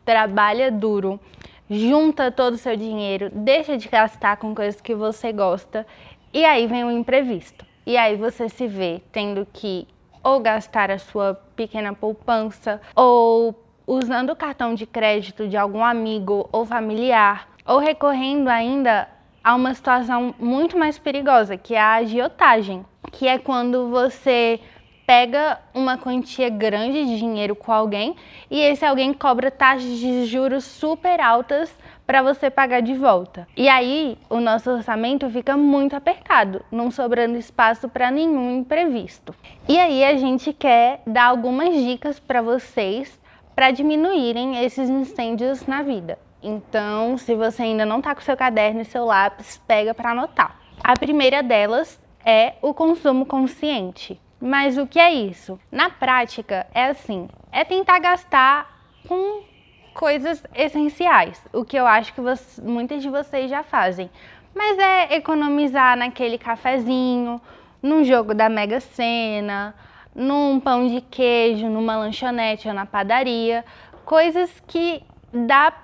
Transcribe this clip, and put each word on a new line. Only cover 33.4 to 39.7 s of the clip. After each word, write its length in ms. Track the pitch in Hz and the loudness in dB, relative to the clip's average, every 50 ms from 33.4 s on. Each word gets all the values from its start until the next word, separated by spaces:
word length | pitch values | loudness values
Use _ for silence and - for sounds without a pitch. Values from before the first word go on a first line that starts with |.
| 170 - _ | -18 -14 _
E 120 | - 240 269 | 0 4 4
aí 500 | 262 254 254 247 269 302 320 277 226 - _ _ | 6 4 4 0 -2 -2 -2 -4 -6 -8 _ _
o 120 | - 233 | -4 -2
nosso 300 | 240 233 220 226 220 254 | 0 0 0 0 0 -2
orçamento 600 | 254 240 214 - 233 220 226 240 269 277 277 262 | -4 -4 -4 -4 -4 -2 -2 -2 -2 -2 -4 -4
fica 260 | 220 247 240 - 277 | -6 -4 -2 -2 0
muito 380 | 285 294 285 277 285 277 277 277 | 2 4 4 4 2 2 0 -2
apertado, 680 | 285 277 - 370 - - - 359 269 214 196 185 190 - - | -2 -2 -2 -4 -4 -2 2 2 4 4 2 -2 -8 -10 -8
não 200 | - 226 233 247 | -6 -4 -4 -4
sobrando 480 | 240 - 262 240 233 240 240 233 233 240 | -4 -4 -2 -2 0 0 0 0 -2 -4
espaço 500 | 220 - - - 247 220 233 226 - 247 | -8 -8 0 2 2 2 2 0 -6 -10
pra 220 | - 262 247 247 | -4 -2 -2 0
nenhum 480 | 262 294 320 330 311 277 247 247 247 254 | 0 0 0 0 0 0 -2 -2 -4 -4
imprevisto. 760 | 254 254 302 311 349 339 262 233 190 - - - _ - - - _ - - - - | -4 -2 -2 0 0 0 -2 -4 -8 -10 -16 -20 _ -20 -20 -20 _ -20 -20 -12 -2
E 100 | - | 2